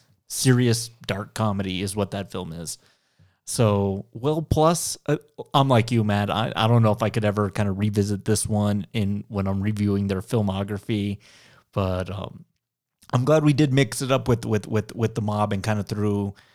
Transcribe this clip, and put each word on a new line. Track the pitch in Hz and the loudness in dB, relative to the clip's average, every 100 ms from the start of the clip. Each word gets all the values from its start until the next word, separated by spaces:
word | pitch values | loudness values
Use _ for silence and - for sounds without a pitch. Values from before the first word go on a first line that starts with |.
| _ _ - | _ _ -12
Serious | - 135 123 123 113 - - - | 0 2 4 4 0 -4 -10 -6
dark | 98 104 | -6 -6
comedy | - 110 98 95 90 | -4 -2 -2 -4 -4
is | 98 | -4
what | 104 98 | -2 -4
that | 101 92 | -6 -8
film | 92 90 | -10 -10
is. | 82 80 - _ _ _ _ _ _ - | -10 -12 -14 _ _ _ _ _ _ -6
So, | - 110 101 98 98 - | 2 4 4 0 -2 -8
well, | 113 135 156 | -6 -2 0
plus, | 156 156 156 175 - - | 0 4 4 2 -4 -6
uh, | - 151 - - - | -4 -4 -4 -18 0
I'm | 143 135 | 2 6
like | 123 113 | 4 4
you, | 120 | 2
Matt. | 107 101 101 | 2 0 0
I, | 87 131 - | 0 -2 0
I | 110 | 4
don't | 120 | 6
know | 110 | 6
if | 104 | 4
I | 110 | 0
could | 113 104 | 0 0
ever | 101 101 | 0 0
kinda | - 101 | 0 -2
revisit | 95 104 104 101 98 | 0 0 0 0 -2
this | - 104 - | 0 -2 0
one | 104 104 101 90 | 0 0 -2 -4
in, | 113 98 101 - | -4 -2 -4 -6
when | 104 95 | -4 -2
I'm | 98 | -2
reviewing | 104 104 104 98 98 | -2 0 0 0 0
their | 95 | -2
filmography, | - 117 101 95 101 101 - 107 101 98 - - _ _ _ | -2 -2 0 -2 -4 -6 -4 -4 -4 -6 -12 -20 _ _ _
but, | 104 95 90 92 | -2 0 -2 -4
um, | 92 - - - _ _ _ _ _ - | -8 -12 -16 -20 _ _ _ _ _ -4
I'm | 123 127 | 0 4
glad | 156 | 4
we | 151 | 4
did | 143 151 | 4 4
mix | 135 139 - | 2 0 -2
it | 131 | -2
up | 131 117 | 0 2
with, | 117 113 | 0 0
with, | 107 - | -2 -2
with, | 107 104 117 | -4 -4 -4
with | 110 | -4
the | 113 | -2
mob | 104 104 104 | -4 -2 -2
and | 101 | -2
kinda | 104 107 | -2 -4
threw, | 95 104 104 101 101 - _ | -4 -4 -2 -2 -4 -8 _